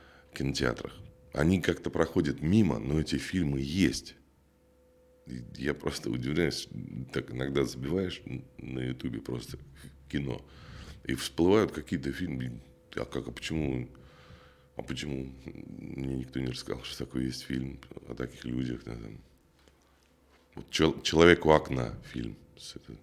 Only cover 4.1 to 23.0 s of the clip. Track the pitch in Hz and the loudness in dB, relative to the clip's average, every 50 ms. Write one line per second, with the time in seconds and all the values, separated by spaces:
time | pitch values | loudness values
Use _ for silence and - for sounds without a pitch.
4.1 | - - _ _ _ _ _ _ _ _ _ _ _ _ _ _ _ _ _ _ | -18 -20 _ _ _ _ _ _ _ _ _ _ _ _ _ _ _ _ _ _
5.1 | _ _ _ - 64 62 60 - - - 65 71 71 - - - 73 - - - | _ _ _ -12 -12 -12 -12 -12 -10 -4 -2 -2 -2 0 -2 -4 -4 -4 -4 -2
6.1 | 58 62 62 67 76 85 85 71 - - - - - - - - 50 58 64 - | -2 0 0 2 4 4 4 4 2 -2 -6 -8 -10 -10 -10 -8 -8 -10 -8 -4
7.1 | - 69 64 - 58 64 65 69 67 71 67 62 64 64 65 69 85 95 95 87 | -4 -4 -4 -2 -4 -2 -2 2 2 2 2 2 0 -4 -4 -2 0 0 0 -2
8.1 | - - - - 64 64 - - - - - 65 65 64 64 64 64 - - 65 | -4 -8 -8 -8 -8 -8 -10 -12 -16 -14 -10 -8 -6 -4 -4 -4 -4 -4 -4 -6
9.1 | 57 55 - - 62 60 57 - - - - - - - - - - - - - | -6 -6 -6 -6 -6 -6 -6 -10 -12 -14 -16 -18 -20 -20 -20 -20 -20 -20 -8 -4
10.1 | - 73 69 65 57 - - - - - - - - - - - - - - - | -4 -2 -2 -2 -4 -6 -10 -14 -20 -20 -18 -16 -16 -16 -16 -16 -16 -8 -6 -4
11.1 | 65 64 - - - - 85 90 101 110 98 - - 78 69 - 92 73 65 69 | -4 -4 -4 -4 2 4 6 8 8 8 6 4 0 -6 -4 -2 -4 -2 -2 -4
12.1 | 65 - 90 82 71 64 64 62 58 57 - - - - - - - - - - | -4 -4 -4 -4 -4 -4 -4 -6 -8 -10 -14 -18 -20 -20 -20 -10 -8 -6 -6 -4
13.1 | - 65 57 60 62 - - - 85 80 76 69 64 64 62 - - - - - | -4 -6 -6 -6 -8 -8 -6 -2 0 0 0 0 0 -2 -4 -6 -12 -18 -20 -20
14.1 | - - - - - - - - - - - - _ - 58 - 65 64 73 73 | -20 -20 -20 -20 -20 -20 -20 -20 -20 -20 -20 -14 _ -10 -8 -6 -6 -6 -4 -4
15.1 | 69 65 65 65 65 65 - - - - - - - - - - - - 67 67 | -4 -4 -6 -8 -12 -14 -14 -14 -14 -12 -14 -14 -14 -12 -12 -10 -6 -4 -4 -2
16.1 | 65 64 64 64 - 67 65 62 62 - - - - 62 - - - - 64 - | -2 -2 -4 -4 -4 -4 -2 -2 -4 -4 -4 -4 -4 -4 -4 -8 -8 -8 -6 -4
17.1 | - 64 64 64 62 - - - 64 65 65 67 65 65 - - - - - - | 0 0 0 0 -2 -4 -4 -4 -2 -2 -2 -4 -6 -10 -14 -16 -16 -14 -12 -10
18.1 | 58 64 64 64 - - - 60 62 64 64 62 60 58 - 57 58 58 55 53 | -6 -6 -6 -6 -6 -8 -6 -2 -2 0 0 -2 -4 -6 -6 -8 -10 -10 -10 -12
19.1 | 53 60 - - _ _ _ _ _ _ _ - _ _ _ _ _ _ _ _ | -14 -16 -18 -20 _ _ _ _ _ _ _ -20 _ _ _ _ _ _ _ _
20.1 | _ _ _ _ _ _ _ _ _ - - - - - 78 80 - - - - | _ _ _ _ _ _ _ _ _ -14 -8 -4 2 4 4 4 4 2 -2 2
21.1 | 78 80 85 87 85 - - 78 78 76 - - 67 64 60 53 - - - - | 6 10 10 10 10 10 8 8 8 8 6 2 -2 -2 -2 -4 -6 -10 -12 -10
22.1 | - 60 58 55 52 - - - - - - - - - - - 55 - | -8 -6 -6 -6 -10 -12 -18 -20 -20 -18 -18 -16 -16 -16 -16 -16 -18 -18